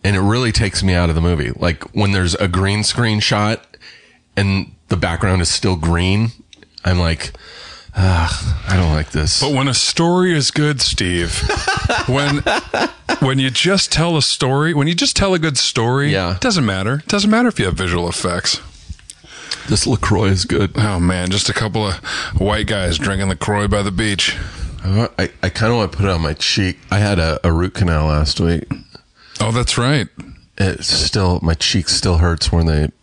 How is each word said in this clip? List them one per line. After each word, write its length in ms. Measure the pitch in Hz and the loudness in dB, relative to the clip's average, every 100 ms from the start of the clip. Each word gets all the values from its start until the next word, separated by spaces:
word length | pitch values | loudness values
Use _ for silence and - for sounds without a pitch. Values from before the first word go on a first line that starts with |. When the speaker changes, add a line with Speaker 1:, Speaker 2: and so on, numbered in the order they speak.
Speaker 1:
and 100 | 101 | 0
it 60 | 98 | 0
really 320 | 98 117 127 | 2 2 0
takes 300 | 107 107 - | 0 0 0
me 100 | 98 | 0
out 140 | 90 87 | 2 2
of 60 | |
the 60 | 80 | 2
movie. 300 | 85 85 60 64 | 2 2 -2 -2
Like, 260 | 87 82 - | -2 -2 -6
when 180 | - 104 | -2 0
there's 220 | 98 90 | 2 0
a 140 | 80 95 | 0 0
green 360 | 90 98 104 | 2 0 0
screen 340 | 107 - 120 107 | -2 0 0 0
shot 440 | 104 107 104 113 - - - - - _ _ - | 0 0 0 -2 -8 -20 -20 -20 -20 _ _ -2
and 360 | 101 98 - - _ | 0 0 -4 -14 _
the 80 | 95 | -2
background 440 | 87 85 101 92 | -2 -2 0 2
is 60 | 85 | 2
still 260 | - 104 90 | 0 0 0
green, 540 | 80 85 92 98 117 - - - - - | 0 2 2 2 0 -4 -20 -20 -20 -8
I'm 160 | - 90 | -2 0
like, 320 | 85 82 - - - - - - - - | 2 -2 -6 -14 -20 -20 -20 -20 -10 0
"Ugh, 580 | 92 90 82 - - - - | 2 2 0 -2 -4 -4 0
I 80 | 95 | 0
don't 160 | 87 | 2
like 160 | 78 76 | 0 -2
this." 300 | 73 78 - | -2 0 0
Speaker 2:
But 120 | 147 | 0
when 140 | 139 139 | 0 0
a 80 | |
story 640 | 120 - - 170 180 185 160 | 0 -2 0 2 2 2 2
is 160 | 131 | 0
good, 280 | - 147 143 | 0 0 0
Steve, 640 | - - 92 87 85 - - 403 - 392 | -2 0 0 0 -2 -2 -2 -2 -2 0
<laughs> 300 | - 240 349 | 0 0 0
when, 380 | - - 143 - 214 - - - - - 311 | 0 2 0 0 -2 -2 -2 -2 -4 -6 0
when 220 | 135 131 | 2 2
you 100 | 131 | 0
just 400 | 117 170 196 - | 0 2 2 0
tell 260 | - 170 165 | 0 2 2
a 60 | |
story, 500 | 127 - 135 135 156 | 0 0 0 2 2
when 140 | 151 143 | 2 0
you 80 | |
just 220 | 175 277 - | 0 0 0
tell 180 | 196 | 2
a 40 | 185 | 2
good 180 | 160 135 | 0 0
story, 540 | - - 117 131 143 | -2 0 2 2 2
Speaker 1:
Yeah. 240 | 95 90 92 | 0 0 -2
Speaker 2:
it 40 | |
doesn't 240 | 262 190 | 0 0
matter. 300 | 117 95 98 139 | 0 0 -2 -2
It 80 | - | -2
doesn't 200 | 202 202 | 0 2
matter 180 | 220 247 | 4 2
if 100 | - | 2
you 60 | 98 | -2
have 80 | |
visual 340 | 90 92 87 87 | 0 0 0 -2
effects. 520 | - 92 87 - - - - - - - - - - - - - | -2 -2 -2 -4 -6 -8 -20 -16 -16 -16 -20 -20 -20 -14 -14 -4
Speaker 1:
This 160 | 104 | -2
LaCroix 420 | - 120 - 107 104 | 0 0 0 0 2
is 140 | 95 | 0
good. 260 | - 73 95 - | 0 0 -2 0
Speaker 2:
Oh, 240 | 107 95 | -2 0
man, 300 | 87 90 90 | 0 0 -2
just 180 | 98 - | -2 -2
a 40 | |
couple 320 | 107 110 107 | -2 -2 -2
of 100 | 104 87 - - - - | -2 -4 -8 -8 -4 -2
white 300 | 98 104 107 | 0 0 0
guys 300 | 104 90 82 | 0 0 0
drinking 300 | 101 98 98 | 0 0 -2
LaCroix 380 | 92 - 104 101 | -2 -2 0 2
by 160 | 104 | 0
the 80 | 101 | 0
beach. 460 | 92 110 98 - - - - - - | -2 -2 0 -2 -4 -8 -8 -10 -6
Speaker 1:
I, 240 | 92 98 117 - | 0 0 0 -2
I, 120 | 92 - | -4 -2
I 60 | 92 | -4
kinda 240 | - 113 | 0 0
wanna 140 | 120 98 | 2 0
put 160 | - | 0
it 60 | 101 | 0
on 100 | 87 | 2
my 140 | 80 | 0
cheek. 440 | 78 - - 95 - - | -2 -2 0 0 -2 -2
I 60 | 98 | 0
had 180 | 104 98 | 2 2
a, 220 | 80 76 | 0 0
a 100 | 87 | 2
root 220 | 82 92 | 2 0
canal 320 | - 90 78 78 | 0 2 2 2
last 320 | 76 76 - | 2 2 0
week. 240 | 85 85 - - - - _ _ - - | 0 0 -2 -10 -10 -20 _ _ -20 -4
Speaker 2:
Oh, 100 | 107 | -2
that's 260 | 117 120 - | 0 0 0
right. 300 | 123 147 101 - - - _ - | 2 0 -2 -8 -18 -18 _ -2
Speaker 1:
It 280 | 98 - | -2 -2
still, 560 | - - - 110 92 87 | -2 -2 0 0 2 2
my 120 | 82 | 0
cheek 340 | 82 - 101 85 | 0 0 0 0
still 300 | - - 85 | 0 2 2
hurts 340 | 87 82 - | 4 2 0
where 100 | 85 | 2
they 300 | 82 76 76 - | 2 2 0 -4